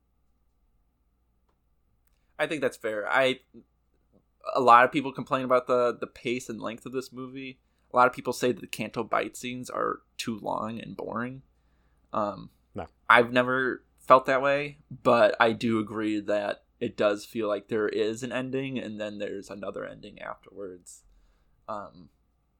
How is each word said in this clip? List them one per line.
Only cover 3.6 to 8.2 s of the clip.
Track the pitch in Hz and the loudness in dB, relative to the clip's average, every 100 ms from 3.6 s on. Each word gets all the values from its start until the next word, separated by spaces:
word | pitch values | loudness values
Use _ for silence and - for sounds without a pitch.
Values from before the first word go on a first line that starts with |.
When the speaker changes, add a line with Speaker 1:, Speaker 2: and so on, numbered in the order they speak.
| _ _ _ _ _ _ _ _ - | _ _ _ _ _ _ _ _ -4
Speaker 1:
a | - | 2
lot | 123 117 | 8 8
of | 127 | 8
people | 156 135 | 2 -4
complain | 131 123 131 | -8 -4 -4
about | 127 127 123 | 2 2 4
the, | 123 120 113 | 2 2 0
the | - | -8
pace | - 127 123 - | -8 -4 -4 -6
and | 107 | -10
length | 104 113 127 | -10 -10 -10
of | |
this | 127 123 | -10 -10
movie. | 123 131 135 135 131 _ _ _ | -14 -14 -14 -16 -18 _ _ _
A | 120 | 4
lot | 123 | 4
of | |
people | - | 2